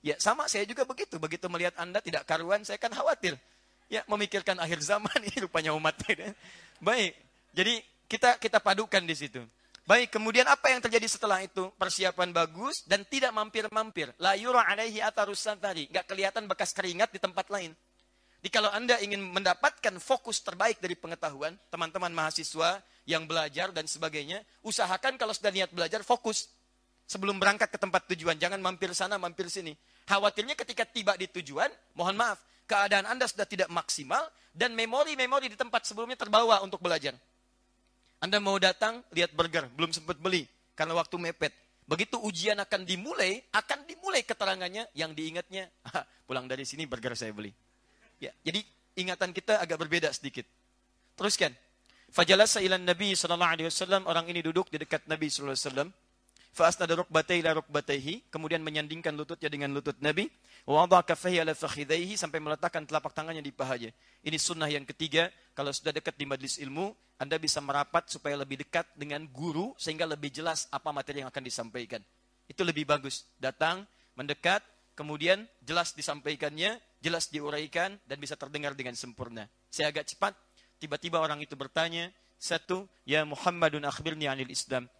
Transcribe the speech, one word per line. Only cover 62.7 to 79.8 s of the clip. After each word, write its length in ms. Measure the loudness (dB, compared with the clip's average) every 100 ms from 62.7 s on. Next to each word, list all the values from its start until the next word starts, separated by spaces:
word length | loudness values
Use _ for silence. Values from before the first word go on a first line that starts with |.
| -4 -2
telapak 240 | -4 -2
tangannya 320 | -8 -8 -8
di 80 | -10
pahanya. 400 | -6 -4 -4 -6 _ _ _
Ini 140 | -4 -2
sunnah 320 | -2 0 -2
yang 160 | -2 -6
ketiga, 400 | -6 0 2 2 _ _
kalau 220 | -6 -4
sudah 180 | -2 -4
dekat 240 | -4 -6 -6
di 80 |
majlis 380 | -6 -4 -4 -6
ilmu, 320 | -6 -4 -6 -8 _ _
Anda 240 | -4 -2
bisa 180 | 0 -2
merapat 480 | 0 -2 2 0 -2
supaya 300 | -8 -4 -4
lebih 260 | -4 -8
dekat 240 | -4 -4 -4
dengan 320 | -12 -8 -8 -10
guru, 460 | -6 -4 -2 -4 -6
sehingga 300 | -8 -4 -4
lebih 240 | -4 -8
jelas 400 | -4 -4 -4 -6
apa 240 | -6 -6
materi 320 | -6 -6 -8 -8
yang 80 |
akan 100 | -10
disampaikan. 560 | -8 -8 -8 -10 -10 -12 _ _ _ _ _
Itu 160 | -2
lebih 240 | 0 0 2
bagus. 400 | 0 0 -10 -12 _
Datang, 480 | -6 0 0 0 -8 _ _
mendekat, 480 | -12 -6 0 2 2 _ _ _
kemudian 500 | -12 -8 -2 2 2 0 _ -2
jelas 320 | -2 -2 -4
disampaikannya, 800 | -6 -4 -6 -4 -4 -2 -2 -2 _ _
jelas 240 | -4 -2 -2
diuraikan, 640 | -4 -6 -6 -4 -2 -2 -4 _
dan 100 | -12
bisa 180 | -10 -12
terdengar 380 | -10 -6 -6 -6
dengan 180 | -10 -8
sempurna. 540 | -12 -12 -12 -12 -16 _ _
Saya 240 | -2